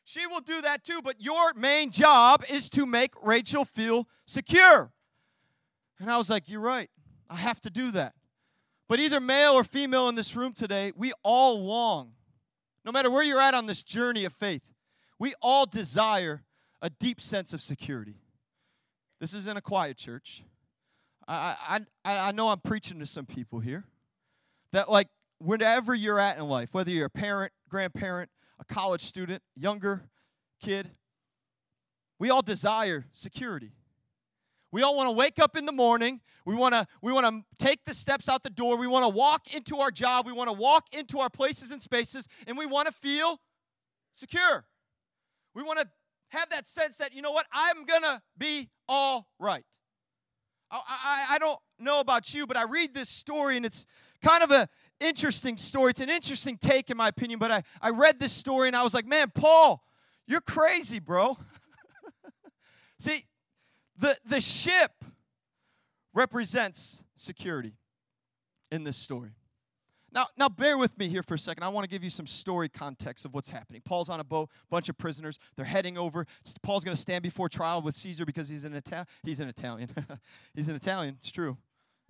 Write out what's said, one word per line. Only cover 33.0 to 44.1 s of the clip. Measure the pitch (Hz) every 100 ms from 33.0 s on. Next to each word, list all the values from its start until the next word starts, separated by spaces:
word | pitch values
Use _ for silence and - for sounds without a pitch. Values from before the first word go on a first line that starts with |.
| 127
security. | - - - 247 160 107 _ _ _ _ _ _ _ _ _ _
We | 196
all | 277 285
wanna | 262
wake | 226 285 -
up | 294 320
in |
the | 294
morning. | 269 240 233 233 254 _ _
We | 180
wanna, | 226 254 233 190 _
we | 226
wanna | 262 240 220 - -
take | 262 302
the | -
steps | 240 - 277 -
out | 262
the | 269
door. | 190 240 240
We | 247
wanna | 254 240
walk | 196 285 311 -
into | 294 - 285
our | 269
job. | 175 247 247 240
We |
wanna | 240 240
walk | 202 254 311 -
into | 294 262 269
our | 254
places | - 277 - 240
and | 277
spaces, | - 240 233 262 - - -
and | 262
we | 302
wanna | 277 311
feel | - 277 294 330 320 _ _ _ _ _ _ _